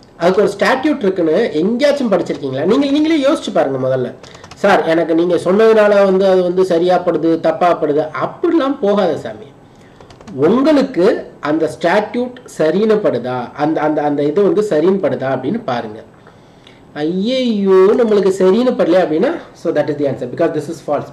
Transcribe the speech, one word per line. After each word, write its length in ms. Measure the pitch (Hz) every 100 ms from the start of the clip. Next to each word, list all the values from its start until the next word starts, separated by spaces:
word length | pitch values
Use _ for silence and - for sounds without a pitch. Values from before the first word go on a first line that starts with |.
| - -
அதுக்கு 260 | 170 208
ஒரு 100 | 190 -
ஸ்டாட்யூட் 400 | 202 254 311 277
இருக்குன்னு 520 | 190 185 160 160 151
எங்கேயாச்சும் 600 | 151 185 240 285 285 240
படிச்சிருக்கீங்களா? 520 | 180 - 147 139 131
நீங்க, 260 | 165 254 285
நீங்களே 340 | 285 311 320
யோசிச்சு 280 | 262 320 -
பாருங்க 360 | 190 139 135 131
முதல்ல. 260 | 131 120 - - - -
"சார், 300 | - 202 175
எனக்கு 300 | 156 165 160
நீங்க 220 | 165 180 165
சொன்னதுனால 680 | 170 202 226 220 208 202
வந்து 220 | 196 190 196
அது 160 | 185
வந்து 220 | 180 180
சரியா 380 | 185 165 180 180 -
படுது, 340 | 151 165 165
தப்பா 420 | 165 160 175 165
படுது," 240 | 156 143 156 127
அப்படிலாம் 560 | 147 - 349 330 269 -
போகாத 380 | 202 208 180 127
சாமி. 260 | 117 107 - - - - - - - - -
உங்களுக்கு 1000 | 135 156 240 285 285 - 165 190 - - -
அந்த 300 | 147 160 156 -
ஸ்டாட்யூட் 540 | 170 202 214 240 247 - - -
சரின்னு 380 | 156 180 220 214
படுதா, 560 | 151 120 123 127 117
அந்த, 280 | - 151 156
அந்த, 220 | 151 156
அந்த 200 | 147 143
இது 200 | 147 160
வந்து 240 | 196 170 208
சரின்னு 320 | 151 175 196
படுதா 260 | 143 120 131
அப்படின்னு 320 | 131 131 208
பாருங்க. 380 | - 120 110 107 - - - - - - - - -
ஐயையோ, 1000 | 147 156 185 214 262 247 208 196 190 190 247
நம்மளுக்கு 360 | 226 202 190 185
சரின்னு 320 | 185 208 254
படல 260 | - 247 190
அப்படின்னா, 400 | 160 156 254 349 -
so 200 | - 175
that 160 | 147 143
is 100 | 143
the 120 | 139
answer, 180 | 123 123 127
because 180 | 165
this 160 | 151 147
is 200 | - -
false, 160 | 143 -